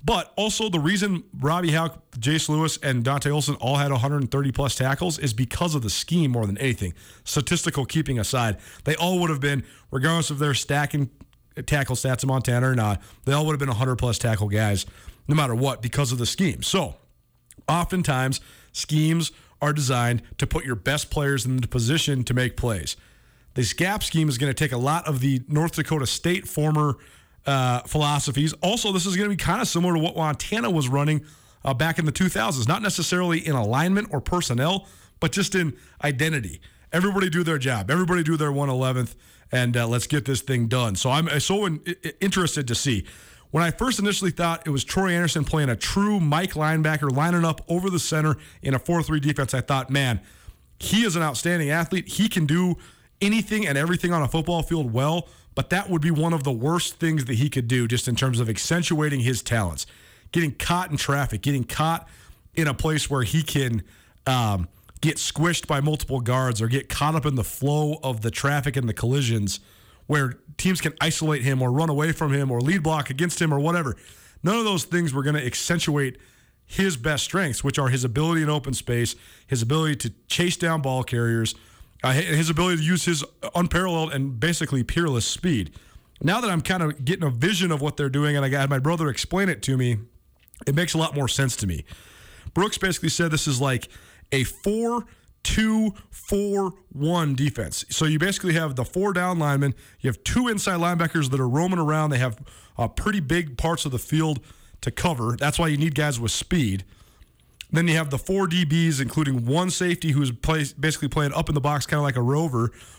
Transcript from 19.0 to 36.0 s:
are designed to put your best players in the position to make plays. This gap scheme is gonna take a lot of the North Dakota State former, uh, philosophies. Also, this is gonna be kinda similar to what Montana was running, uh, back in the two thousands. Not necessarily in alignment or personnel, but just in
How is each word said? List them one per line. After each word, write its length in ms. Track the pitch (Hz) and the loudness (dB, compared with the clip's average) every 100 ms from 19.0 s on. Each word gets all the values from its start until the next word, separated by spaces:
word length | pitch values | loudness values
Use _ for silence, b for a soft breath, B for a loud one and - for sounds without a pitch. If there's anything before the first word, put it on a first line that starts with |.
| 156 165 160 B B B | 2 2 -2 B B B
are 100 | 147 | -2
designed 500 | 151 131 127 120 120 - - | 0 0 2 2 0 -4 -4
to 80 | - | -2
put 200 | 160 135 | -2 -2
your 100 | 113 | -4
best 340 | 131 143 - | -2 -2 -2
players 360 | - 143 139 120 | -2 0 0 0
in 120 | 127 | -2
the 100 | 120 | 0
position 560 | 127 117 156 - 139 | 0 2 2 2 0
to 100 | 123 | 0
make 240 | 127 127 - | 0 0 -2
plays. 400 | 123 98 71 - b b b b b | -2 -2 -6 -10 b b b b b
This 180 | - 123 | -2 -2
gap 320 | - 180 202 | 0 0 0
scheme 240 | - 160 156 | -2 0 0
is 100 | 120 | 0
gonna 160 | 143 | -2
take 200 | 127 151 | 0 -2
a 40 | 123 | 0
lot 300 | 131 165 165 | 0 0 0
of 140 | 139 | 0
the 200 | 135 131 120 | 2 0 0
North 280 | 151 165 - | 0 0 0
Dakota 300 | - 156 123 | -2 0 0
State 400 | - 170 185 - | -2 -2 -2 -4
former, 520 | - 151 151 147 123 B B B B - | 0 2 4 2 0 B B B B -2
uh, 340 | 135 127 123 | 2 2 0
philosophies. 680 | - 151 147 147 147 135 156 - | 0 0 2 0 0 0 0 0
Also, 300 | 180 226 214 | -2 0 0
this 140 | 185 175 | 0 0
is 100 | 185 | 0
gonna 140 | 208 | 0
be 80 | 196 | 0
kinda 280 | - 190 247 | 0 0 0
similar 280 | 170 180 | 0 2
to 60 | 170 | 2
what 180 | 160 165 | 0 0
Montana 520 | 156 143 - 214 233 | -2 -2 -4 -2 0
was 200 | 165 127 | 0 0
running, 340 | 139 147 151 - B B B | 2 2 0 -2 B B B
uh, 100 | - | -4
back 240 | 127 160 160 | 0 0 0
in 60 | |
the 80 | 156 | 0
two 160 | - 185 | 2 0
thousands. 400 | - 208 139 117 | 2 0 0 0
Not 140 | 175 | 0
necessarily 580 | 208 - 160 180 180 165 160 | 0 -2 0 0 2 0 0
in 80 | 139 | 0
alignment 540 | 104 127 170 196 220 | 0 2 2 2 0
or 80 | 135 | -4
personnel, 680 | - 180 - 120 147 196 - B B B | -2 -2 0 0 0 0 -6 B B B
but 100 | 160 | -2
just 240 | 196 190 190 | 0 0 0
in 180 | 165 - B B | 0 -2 B B